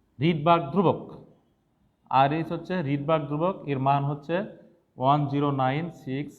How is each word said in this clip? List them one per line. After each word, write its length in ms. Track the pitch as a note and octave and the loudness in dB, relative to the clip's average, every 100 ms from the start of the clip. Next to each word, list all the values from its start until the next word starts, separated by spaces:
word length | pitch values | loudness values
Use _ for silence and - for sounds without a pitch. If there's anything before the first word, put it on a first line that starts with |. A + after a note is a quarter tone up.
| _ - | _ -2
রিডবার্গ 400 | D3+ D#3+ D#3 E3+ - | 0 2 4 2 2
ধ্রুবক, 280 | E3+ D#3+ G#2+ - - - _ _ _ _ _ _ _ - B2+ | 2 2 2 -4 -18 -20 _ _ _ _ _ _ _ -2 2
আর 100 | C#3 D#3 | 4 2
এইচ 120 | E3 E3+ | -2 -6
হচ্ছে 180 | - F#3 C#3 | -4 -4 -2
রিডবার্গ 340 | C#3+ C#3+ D#3+ C#3 | -2 0 0 0
ধ্রুবক, 260 | D3 F3 G3 D3 | -2 -2 -2 -4
এর 80 | C3+ C3+ | -2 2
মান 140 | C#3+ C#3 | 2 0
হচ্ছে 240 | D3 - E3+ A3 - - _ _ - | -4 -4 -4 -4 -12 -20 _ _ -2
ওয়ান 220 | C3 D3 C#3 | 2 2 2
জিরো 180 | C#3+ C#3+ C3+ | 0 0 0
নাইন 220 | C3 C#3+ E3+ - | 0 -2 -4 -10
সিক্স 320 | B2+ C3+ D3 | -8 -8 -8